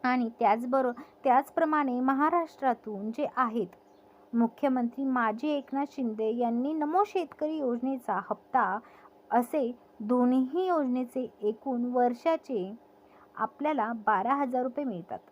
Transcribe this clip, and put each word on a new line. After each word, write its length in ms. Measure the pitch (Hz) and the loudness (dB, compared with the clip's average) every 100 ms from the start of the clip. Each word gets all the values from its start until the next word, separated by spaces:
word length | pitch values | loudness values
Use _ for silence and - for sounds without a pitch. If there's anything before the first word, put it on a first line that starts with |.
आणि 260 | 254 254 226 233 | 0 0 0 2
त्याचबरो-, 600 | 226 220 247 269 262 240 - - | 2 2 2 2 2 -2 -14 -4
त्याचप्रमाणे 760 | 269 247 277 - 330 302 277 247 | 4 4 2 0 2 2 2 0
महाराष्ट्रातून 1080 | 254 269 302 339 330 - 269 233 - 202 214 | 0 2 2 2 -2 -2 -2 0 -4 -8 -8
जे 160 | 226 294 - | -4 -4 0
आहेत, 300 | 247 226 185 - _ - - - - | -2 0 -6 -8 _ -20 -20 -20 -4
मुख्यमंत्री 720 | 233 226 - 277 254 240 254 | 0 0 2 0 2 -2 -2
माजी 440 | 269 254 226 220 302 | -2 2 0 0 -2
एकनाथ 360 | 294 269 269 285 | -2 -2 -4 -4
शिंदे 440 | - 240 214 220 | -4 -4 -2 -2
यांनी 380 | 233 240 233 269 | 0 0 0 -2
नमो 320 | 320 294 349 403 | -2 0 2 2
शेतकरी 500 | 381 320 - 302 311 | 0 -4 -6 -4 -2
योजनेचा 640 | 262 240 254 269 240 196 196 | -2 -2 -2 -4 -4 -4 -4
हप्ता 480 | 202 _ 262 202 202 - - - - - | -8 _ 0 2 -2 -8 -20 -20 -20 0
असे 460 | 233 240 311 240 247 _ - | 0 2 0 -2 -4 _ -12
दोन्ही 680 | 214 247 247 254 262 311 370 | 0 2 4 4 2 0 0
योजनेचे 680 | 339 269 254 247 262 247 - | 0 0 -2 -4 -6 -8 -4
एकूण 420 | 208 220 277 247 | -4 -4 -4 -2
वर्षाचे 920 | 240 247 247 240 330 320 - 240 185 220 - - - - - - | 0 2 2 2 -2 -2 -2 -6 -4 -10 -20 -20 -20 -20 -20 -8
आपल्याला 560 | - - 294 294 220 | -8 -4 -2 0 -2
बारा 420 | 233 214 208 214 | -2 0 0 2
हजार 280 | 277 277 254 | 0 0 0
रुपये 220 | 254 254 | -2 -4
मिळतात. 340 | 277 185 165 - - | -6 -6 -8 -12 -14